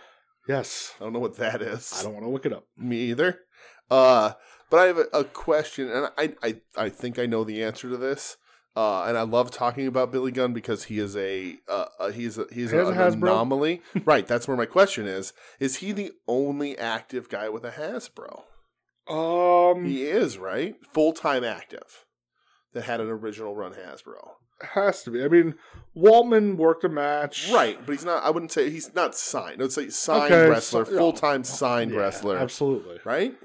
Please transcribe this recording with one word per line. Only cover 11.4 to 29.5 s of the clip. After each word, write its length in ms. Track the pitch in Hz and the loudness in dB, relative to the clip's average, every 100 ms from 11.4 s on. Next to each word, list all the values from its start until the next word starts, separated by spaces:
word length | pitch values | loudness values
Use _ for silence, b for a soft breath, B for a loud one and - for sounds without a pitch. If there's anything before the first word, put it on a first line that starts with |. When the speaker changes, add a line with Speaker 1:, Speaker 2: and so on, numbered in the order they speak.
| 92 - - | -8 -14 -6
Speaker 2:
uh, 160 | 95 - - | -6 -6 -6
uh, 140 | 98 | -8
he's 260 | 113 117 107 | -6 -8 -8
a, 80 | - | -8
he's 200 | 117 117 | -6 -2
Speaker 1:
He 40 | |
has 140 | 160 180 | 0 0
Speaker 2:
an 80 | 180 | 2
Speaker 1:
a 0 | |
Hasbro? 240 | 180 165 | 2 2
Speaker 2:
anomaly. 600 | 175 - 123 135 156 175 b | 2 2 2 0 0 -2 b
Speaker 1:
<laughs> 100 | - | -2
Speaker 2:
Right, 240 | 156 131 95 | 2 2 2
that's 220 | 120 139 | -4 -2
where 80 | 123 | -2
my 80 | |
question 420 | 113 180 196 117 101 | 0 4 4 2 -6
is. 240 | 95 95 _ b b | -6 -8 _ b b
Is 160 | 135 - | -4 -4
he 160 | 196 | -6
the 180 | 202 196 - - | -6 -8 -10 -2
only 500 | 127 143 143 143 - | 0 0 -2 -6 -6
active 520 | 113 113 - 127 113 | -4 -6 -6 -10 -8
guy 180 | 104 110 | -8 -6
with 160 | 113 | -6
a 80 | 117 | -10
Hasbro? 720 | 151 160 240 - - - - - - _ _ _ _ - | -10 -10 -10 -12 -18 -18 -18 -20 -20 _ _ _ _ -8
Speaker 1:
Um, 800 | 160 165 175 175 175 175 180 | -4 0 2 6 6 6 4
Speaker 2:
He 180 | 175 131 | 0 -4
is, 340 | 147 196 156 95 | 0 0 0 -4
right? 380 | 95 110 190 - _ | -6 -4 -4 -8 _
Full-time 520 | 156 156 160 156 131 | 2 2 2 -2 0
active 640 | 117 92 - - - - _ _ _ _ _ _ _ | -2 -8 -14 -18 -20 -20 _ _ _ _ _ _ _
that 100 | 120 | -12
had 160 | 113 117 | -6 -6
an 100 | 110 | -4
original 460 | 110 110 107 107 | -6 -8 -10 -10
run 180 | 104 92 | -10 -12
Hasbro. 580 | 90 90 - - 50 - - _ _ - | -14 -16 -18 -18 -20 -20 -20 _ _ -6
Speaker 1:
Has 300 | 196 202 190 | 0 0 -2
to 80 | 120 | -6
be. 120 | 117 | -4
I 40 | 143 | 6
mean, 280 | 170 165 - b b b 165 | 6 6 -2 b b b 6
Waltman 580 | 202 233 240 220 208 | 8 10 8 4 4
worked 280 | 175 160 165 | 4 4 4
a 40 | 175 | 0
match. 600 | 151 143 147 147 - 170 | 0 0 0 -2 -6 2
Speaker 2:
Right, 260 | 226 117 - | 4 4 -2
but 60 | 123 | -8
he's 140 | 139 | -6
not, 180 | 170 165 | -2 0
I 60 | 139 | 0
wouldn't 220 | 165 165 | -2 -2
say, 160 | 156 143 | -2 -2
he's 240 | 160 - | -2 -6
not 180 | 180 147 | -2 -2
signed. 460 | - - 131 87 | -4 -6 -6 -8